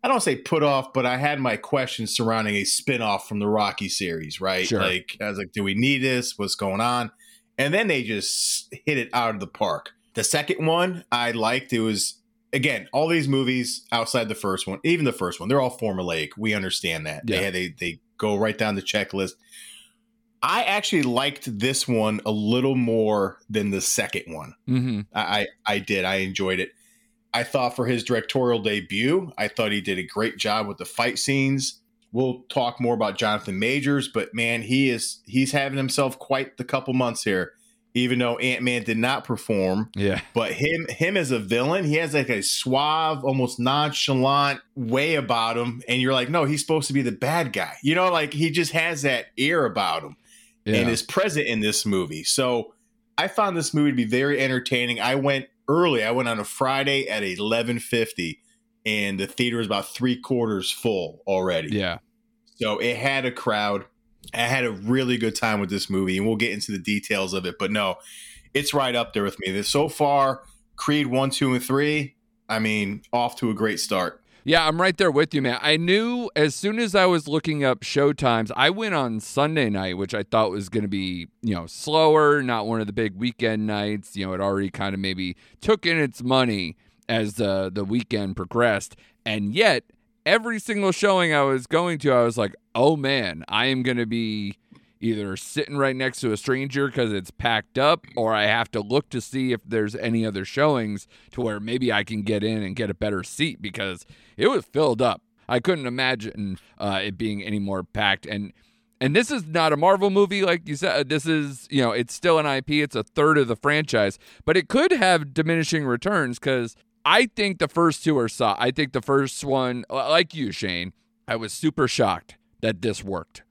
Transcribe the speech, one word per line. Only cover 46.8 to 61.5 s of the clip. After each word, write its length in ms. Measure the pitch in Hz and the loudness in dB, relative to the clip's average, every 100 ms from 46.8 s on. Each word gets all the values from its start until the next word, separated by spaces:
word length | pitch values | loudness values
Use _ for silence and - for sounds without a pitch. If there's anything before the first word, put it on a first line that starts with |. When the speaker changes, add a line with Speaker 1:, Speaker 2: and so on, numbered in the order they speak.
| 139 | 2
Speaker 1:
to 80 | |
be 80 | 139 | 0
the 100 | 120 | 0
bad 400 | 104 127 165 143 | -2 -2 0 -2
guy." 220 | 104 90 - | -4 -6 -4
You 120 | 139 | 0
know, 160 | 165 185 | 2 2
like, 220 | 170 147 | 2 -2
he 180 | 147 165 | 0 0
just 220 | 156 160 | 0 0
has 300 | 160 165 160 | 0 -2 -2
that 240 | 139 123 - - | 0 0 -4 -2
air 300 | 139 165 127 | 0 2 0
about 360 | 98 95 82 | 0 0 -2
him 140 | 73 - _ - _ _ | -6 -18 _ -20 _ _
Speaker 2:
Yeah. 120 | - 107 | 0 2
Speaker 1:
and 120 | 117 | 2
is 140 | 113 | 0
present 460 | - - 196 151 143 | -2 0 0 0 0
in 120 | 113 | 0
this 240 | 107 104 | 0 0
movie. 400 | 107 95 85 78 | 0 0 -2 -4
So 480 | - - 127 120 - _ _ _ _ - | -2 0 0 0 -4 _ _ _ _ -4
I 100 | 175 | -2
found 300 | 214 202 170 | 0 0 0
this 160 | 151 | -2
movie 160 | 151 147 | 2 2
to 60 | 127 | 2
be 100 | 113 | 2
very 340 | 123 139 147 | 2 2 2
entertaining. 600 | 135 127 123 127 120 120 | 0 -2 0 -2 0 0
I 160 | 113 135 | 2 2
went 300 | 139 135 135 _ - | 2 0 -4 _ 0
early. 340 | 156 175 127 | 2 4 2
I 100 | 110 | 2
went 180 | 123 123 | 0 0
on 80 | 113 | -2
a 60 | |
Friday 640 | 104 - 131 135 139 139 85 | -4 -2 0 2 2 0 0
at 120 | 107 | -2
eleven 540 | 101 90 104 113 117 120 | -4 -2 0 0 0 -4
fifty, 600 | - 120 110 - 85 76 _ _ _ _ 110 | -2 -2 -2 -4 -6 -6 _ _ _ _ -4
and 340 | 107 101 98 | -2 -2 -4
the 60 | 98 | -6
theater 320 | - 123 117 | -2 -2 0
was 80 | 110 | -2
about 260 | 101 98 | -2 -4
three 240 | - 127 123 | -2 -2 -2
quarters 540 | - 127 117 101 92 | -2 -2 0 -2 -4
full 520 | - - 104 80 76 - | -2 0 0 -2 -8 -2
already. 500 | 95 92 | 0 2